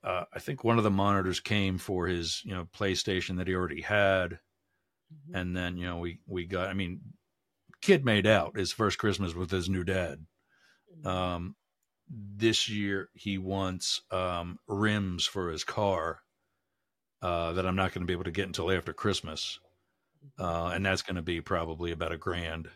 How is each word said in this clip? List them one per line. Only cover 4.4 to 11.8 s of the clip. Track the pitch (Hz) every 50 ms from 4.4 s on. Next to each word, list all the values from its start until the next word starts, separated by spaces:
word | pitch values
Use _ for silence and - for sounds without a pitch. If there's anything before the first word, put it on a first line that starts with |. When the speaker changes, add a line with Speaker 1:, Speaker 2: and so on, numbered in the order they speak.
| _ _ _ _ _ _ _ _ _ _ _ _ _ _ 156
Speaker 2:
Mm-hmm. | 156 139 151 175
Speaker 1:
And | 95 90 90 90 90
then, | 90 90 90 90
you | 87 90
know, | 87 85
we, | 87 87 85 - _ -
we | 101 92 85
got, | 85 98 90 90 98
I | 95
mean, | 98 98 87 90 - - - - _ _ _ _ _ _ _ _ _ _ _ - _
kid | - - 196 165 135
made | 127 110 104 95 107
out | 110 98 80 76 - -
his | 95 85 -
first | - 113 101 92 -
Christmas | - 107 95 90 98 87 80
with | 87 90 82
his | 98 92 87 87
new | 95 92 87
dad. | 90 95 92 90 82 71 80 80 - _ _ _ _ _ _ _ _ _ _ _ _ 185 165
Speaker 2:
Mm-hmm. | 151 95
Speaker 1:
Um, | 92 92 90 90 90 87 87 92 - _ _ _ _ _